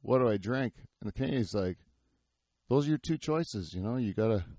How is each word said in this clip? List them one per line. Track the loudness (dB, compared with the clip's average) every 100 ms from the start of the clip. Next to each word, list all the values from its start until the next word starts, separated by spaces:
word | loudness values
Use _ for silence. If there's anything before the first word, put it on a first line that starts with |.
what | 4 4
do | 4
I | 2
drink?" | 0 -2 -2 -6 -20 _
And | -10
the |
Canadian's | -4 -2 0 0
like, | 0 -2 -4 _ _ _ _ _ _ _ _ _
"Those | 2 4
are |
your | -2
two | 0 -2
choices, | 0 -2 -2 -4 -6
you | -6
know, | -4 -2
you | -2
gotta | 2 2 2 -2